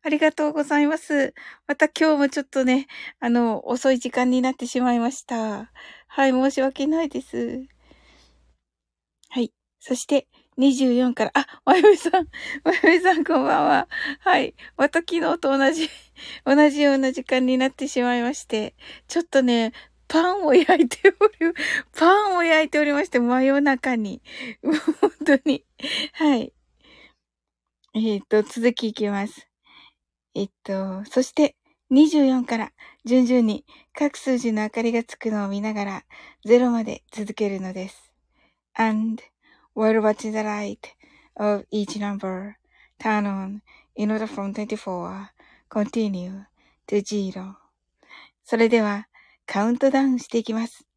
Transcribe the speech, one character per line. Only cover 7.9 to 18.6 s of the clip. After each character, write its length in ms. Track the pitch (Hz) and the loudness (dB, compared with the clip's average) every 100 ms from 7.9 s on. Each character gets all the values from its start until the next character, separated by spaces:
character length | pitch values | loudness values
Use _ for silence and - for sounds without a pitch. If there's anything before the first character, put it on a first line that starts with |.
| _ _ _ _ _ _ _ _ _ _ _ _ _ _ | _ _ _ _ _ _ _ _ _ _ _ _ _ _
は 100 | 254 | -6
い。 120 | 233 _ _ _ | -6 _ _ _
そ 160 | - 247 | -8 -8
し 100 | - | -2
て、 220 | 285 - _ _ - | -2 -2 _ _ 2
二 180 | 277 | 2
十 180 | 254 262 | 4 2
四 220 | 240 254 | 2 0
か 100 | 240 | 0
ら、 80 | 214 | 0
あ、 260 | - 269 - | 0 -2 -4
ま 120 | - 370 | 4 8
ゆ 140 | 415 | 8
み 60 | 381 | 6
さ 140 | 339 | 4
ん、 20 | 381 320 - - 294 | 0 -2 -10 -12 -4
ま 80 | 311 349 | -2 4
ゆ 60 | 320 349 | 4 6
み 20 | |
さ 140 | 370 | 4
ん 100 | 339 | 2
こ 160 | - 320 | 0 0
ん 40 | |
ば 180 | 277 - | 2 2
ん 40 | - | 4
は。 220 | - - - - 285 | 2 0 -8 -8 -4
は 180 | 381 320 | 0 2
い。 160 | - - - - | 0 -10 -18 -2
ま 120 | 285 | 0
た 120 | 330 | 0
昨 200 | 339 330 | -2 -2
日 180 | 339 339 | -2 -2
と 180 | 277 269 | 0 2
同 140 | 269 | 2
じ、 180 | 330 320 - _ - - - | 0 -6 -8 _ -20 -20 -10
同 260 | - 285 302 | 2 4 4
じ 120 | 285 | 4
よ 100 | 285 | 2
う 60 | 269 | 2
な 120 | 262 | 0
時 140 | 262 | -4
間 200 | - 254 | -2 0
に 140 | 254 254 | 2 0
な 80 | 262 | -2
っ 40 | |
て 160 | - 269 | -4 -6
し 120 | 262 | -2
ま 140 | 247 247 | -2 -2
い 60 | |
ま 100 | 240 | -4
し 100 | 285 - | -6 -6
て、 300 | 220 | -6